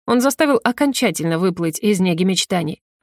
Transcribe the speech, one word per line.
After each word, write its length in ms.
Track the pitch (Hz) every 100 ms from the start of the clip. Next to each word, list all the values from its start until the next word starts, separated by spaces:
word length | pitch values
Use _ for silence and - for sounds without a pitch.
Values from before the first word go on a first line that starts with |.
| -
Он 140 | 247
заставил 400 | 262 - 311 262
окончательно 760 | - 247 285 254 226 160 165 165
выплыть 400 | 185 175 165 -
из 220 | 208 196
неги 240 | 185 165
мечтаний. 580 | 185 185 - 185 151 - _ _